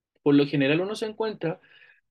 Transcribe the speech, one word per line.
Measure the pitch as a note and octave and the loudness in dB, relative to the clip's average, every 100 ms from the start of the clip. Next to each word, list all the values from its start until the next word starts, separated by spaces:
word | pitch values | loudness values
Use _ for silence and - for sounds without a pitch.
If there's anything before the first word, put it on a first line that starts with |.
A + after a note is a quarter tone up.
| _ _ | _ _
por | D3 | 2
lo | C#3+ C#3+ | 4 4
general | C#3+ C3+ D#3 | 0 0 0
uno | F#3+ | -2
se | G#3+ A3 | -6 -8
encuentra | G#3+ A3 F#3 E3 F#3 _ _ _ _ _ | -6 -6 -4 -8 -8 _ _ _ _ _